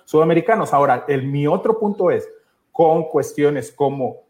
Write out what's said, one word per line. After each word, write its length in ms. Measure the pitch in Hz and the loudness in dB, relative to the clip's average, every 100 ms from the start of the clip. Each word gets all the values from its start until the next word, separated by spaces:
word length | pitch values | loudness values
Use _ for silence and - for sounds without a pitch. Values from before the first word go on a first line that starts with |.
sudamericanos. 680 | _ 151 160 165 165 208 143 | _ 2 4 2 0 -2 0
Ahora, 320 | 143 139 - - | 2 2 0 -2
el, 180 | 139 135 | -4 -2
mi 200 | 143 147 | -2 0
otro 320 | 185 220 220 | 0 0 0
punto 320 | 208 202 175 | -2 0 0
es, 180 | 120 - - _ _ _ | 0 -4 -18 _ _ _
con 360 | - 165 165 156 | 2 2 2 0
cuestiones 640 | 147 - - 147 139 - | -2 -2 0 0 0 -8
como 500 | - 135 139 117 - | -4 -2 -2 -8 -10